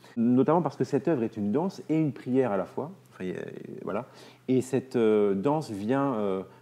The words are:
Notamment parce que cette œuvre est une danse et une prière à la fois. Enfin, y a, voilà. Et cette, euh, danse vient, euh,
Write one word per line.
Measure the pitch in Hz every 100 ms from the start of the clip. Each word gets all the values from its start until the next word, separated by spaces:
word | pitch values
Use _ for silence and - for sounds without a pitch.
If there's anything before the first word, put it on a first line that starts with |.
| - -
Notamment | 117 123 139 165
parce | 151 -
que |
cette | 131 139 143
œuvre | 151
est | 113 -
une | 104
danse | 117 185 - -
et | 156
une | 156
prière | - - 127 123
à | 101
la | 87
fois. | - 139 190 -
Enfin, | -
y | 92
a, | 85 - - - -
voilà. | - 95 123 - - - -
Et | 127
cette, | 127 127 123 123
euh, | 110 107 104 98
danse | 95 156 123
vient, | 104 104 135 139 117
euh, | 104 95 92 -